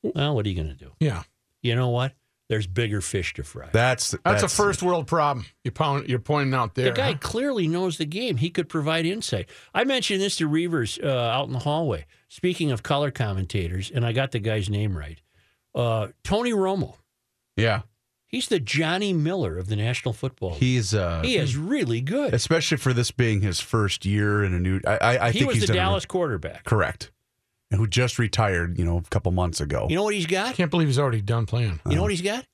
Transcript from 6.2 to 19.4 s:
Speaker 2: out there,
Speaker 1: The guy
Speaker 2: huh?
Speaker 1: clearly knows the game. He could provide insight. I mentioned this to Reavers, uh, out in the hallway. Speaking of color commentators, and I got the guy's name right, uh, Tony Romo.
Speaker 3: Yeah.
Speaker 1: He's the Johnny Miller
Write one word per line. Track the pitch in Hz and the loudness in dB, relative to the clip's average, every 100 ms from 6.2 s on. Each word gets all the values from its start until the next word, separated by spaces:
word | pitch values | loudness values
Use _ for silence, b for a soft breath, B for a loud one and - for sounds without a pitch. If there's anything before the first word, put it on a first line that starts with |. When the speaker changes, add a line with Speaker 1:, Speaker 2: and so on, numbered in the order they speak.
| - 147 135 | 0 0 2
Speaker 2:
out | 131 113 | 0 0
there, | - 127 | 0 0
Speaker 1:
The | 123 | 2
guy | 269 | 0
Speaker 2:
huh? | 151 | -2
Speaker 1:
clearly | - 220 285 247 160 | -4 -2 -2 0 0
knows | 170 190 160 | 0 -2 -2
the | |
game. | 156 175 247 135 | -6 -4 -2 0
He | 165 | 0
could | 175 160 | -2 -2
provide | 165 147 165 165 | -2 0 0 0
insight. | 208 - 104 85 B B | -2 -4 -4 -6 B B
I | - | -2
mentioned | 254 262 - 196 | 0 0 0 0
this | 196 - | 0 0
to | 160 | 0
Reavers, | 156 175 165 110 - | 0 0 -2 -2 -4
uh, | 147 | -2
out | 131 117 123 135 | 0 0 -2 -2
in | |
the | 127 | -4
hallway. | 147 151 160 90 73 b b | -2 0 0 -4 -8 b b
Speaking | - 180 180 151 | -4 -2 0 0
of | 120 | -2
color | - 143 143 | 0 0 0
commentators, | - 110 95 95 104 85 90 98 | -2 -2 -2 -2 -2 -2 -4 -4
and | 135 | -2
I | 120 | 0
got | 117 135 | 0 -2
the | 120 | -2
guy's | 107 110 98 | -2 -2 0
name | 101 104 87 | -2 -2 -4
right, | 73 80 _ _ _ _ _ | -8 -14 _ _ _ _ _
uh, | - 120 110 104 - | -2 0 0 -2 -8
Tony | - 208 240 | -2 0 2
Romo. | 214 190 196 - - _ _ _ _ _ - | 2 0 0 -4 -8 _ _ _ _ _ 0
Speaker 3:
Yeah. | 113 107 - _ _ _ _ | 2 2 -4 _ _ _ _
Speaker 1:
He's | 254 - | -6 0
the | 196 | 0
Johnny | 110 143 160 180 208 | 0 0 0 0 0
Miller | 175 151 190 | 0 0 0